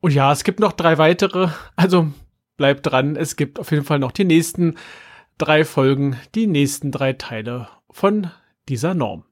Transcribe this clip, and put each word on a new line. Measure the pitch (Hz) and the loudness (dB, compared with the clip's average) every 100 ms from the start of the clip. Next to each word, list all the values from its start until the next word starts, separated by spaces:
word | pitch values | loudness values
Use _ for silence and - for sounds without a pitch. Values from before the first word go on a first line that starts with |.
Und | 180 | 2
ja, | 143 139 | 2 2
es | 143 | 2
gibt | - 185 | -2 0
noch | 208 | 0
drei | - 170 160 | 2 0 4
weitere, | 156 175 196 180 185 156 - | 4 4 0 0 -2 -4 -14
also | - 185 180 156 143 - _ _ _ | 0 4 4 2 -4 -20 _ _ _
bleibt | 139 143 143 | 0 2 0
dran, | 131 135 147 | 0 0 -2
es | 156 | -6
gibt | - 143 - | -4 -4 -4
auf | - | -4
jeden | 151 | -2
Fall | 143 147 | 0 -2
noch | 131 | -2
die | - | -2
nächsten | 190 165 165 - 170 156 - - - - _ _ | 4 4 2 -2 -2 -2 -16 -20 -20 -20 _ _
drei | 151 151 | 0 2
Folgen, | 156 - 135 139 139 123 - | 2 2 2 2 -2 -6 -8
die | 220 220 | -4 0
nächsten | 151 143 139 147 | 2 0 -2 -8
drei | 131 135 | -4 -4
Teile | 131 - 113 107 123 117 - _ | -4 -10 -10 -10 -10 -12 -20 _
von | - 196 214 185 - _ _ - | -2 0 0 -4 -12 _ _ -8
dieser | 127 147 | -4 -2
Norm. | 185 117 82 - | -2 -4 -6 -18